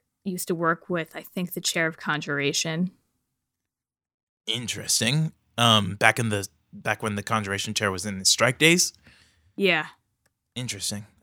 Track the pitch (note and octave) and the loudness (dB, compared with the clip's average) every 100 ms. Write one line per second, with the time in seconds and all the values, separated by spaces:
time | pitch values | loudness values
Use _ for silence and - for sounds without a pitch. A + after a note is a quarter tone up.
0 | _ _ G3 F3+ - E3+ E3 E3 - F3 | _ _ -8 -6 -4 0 0 0 -4 -6
1 | D#3+ D#3 - - F3+ - - F3 D#3+ E3 | -6 -12 -10 -6 -6 -4 -4 0 -2 -2
2 | - D3 D3+ C#3+ C#3+ D#3+ E3 D#3+ F#3 - | -4 -4 -2 -2 0 0 -2 -2 -2 -4
3 | _ _ _ _ _ _ _ _ _ _ | _ _ _ _ _ _ _ _ _ _
4 | _ _ _ _ - A2+ A2+ G2+ G2+ - | _ _ _ _ -8 -6 -6 -6 -2 0
5 | A2 D3 D#3 - _ - A#2+ A2 G2+ G#2 | 2 2 0 -4 _ 4 6 6 4 4
6 | A2+ A2 A2+ G#2 F#2+ _ _ G#2 A2+ G#2 | 4 4 0 -4 -6 _ _ -8 -4 -2
7 | A2 G2+ - A2+ G2 G2 G#2+ G#2 G#2 F#2 | -4 -4 -2 -2 -2 -4 -4 -2 -2 -2
8 | G#2 F#2+ F#2+ - B2+ B2+ D#3 F3+ - - | -6 -2 0 4 2 6 4 4 2 -6
9 | - - _ _ _ - G3 E3 D3+ - | -20 -20 _ _ _ -2 0 0 -4 -14
10 | _ _ _ _ _ - B2 G#2 - G#2 | _ _ _ _ _ -8 -8 -6 -6 -8
11 | G#2 _ | -12 _